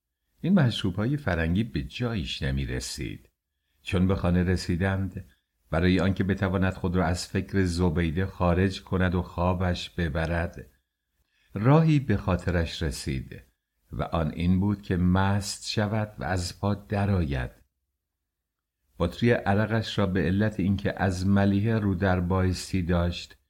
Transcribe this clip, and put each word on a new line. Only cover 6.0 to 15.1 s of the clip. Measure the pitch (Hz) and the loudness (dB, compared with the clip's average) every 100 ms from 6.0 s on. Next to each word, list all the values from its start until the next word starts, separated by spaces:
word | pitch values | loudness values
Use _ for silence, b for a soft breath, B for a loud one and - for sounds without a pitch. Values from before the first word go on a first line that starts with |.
| 92 92 | 2 0
بتواند | 95 92 98 95 95 | -2 0 0 0 0
خود | 92 92 90 | -2 -2 0
را | 82 | 0
از | 85 - | -2 -4
فکر | 98 98 98 | -6 -2 0
زبیده | 92 85 90 80 85 78 95 | 0 2 0 2 0 -2 -4
خارج | - 87 87 95 98 | 0 0 2 0 -2
کند | - 95 92 90 | -4 -2 0 0
و | |
خوابش | 87 - 90 90 92 87 - | -2 -2 -2 0 -2 -2 -6
ببرد، | - 85 80 80 85 87 - - _ _ _ _ _ _ _ _ | -4 -4 -2 -2 -2 -4 -8 -20 _ _ _ _ _ _ _ _
راهی | 98 113 151 160 147 | 0 4 6 6 4
به | - 101 | 2 0
خاطرش | - 87 - 87 80 - | 0 0 0 0 -2 -2
رسید | 80 - - 67 64 - - _ _ _ _ | -4 -4 -4 -6 -6 -14 -20 _ _ _ _
و | - | -8
آن | 76 85 80 | -2 -2 -2
این | - 87 92 | 0 2 2
بود | 101 101 | 2 -2
که | - 90 | -2 2
مست | 90 | 4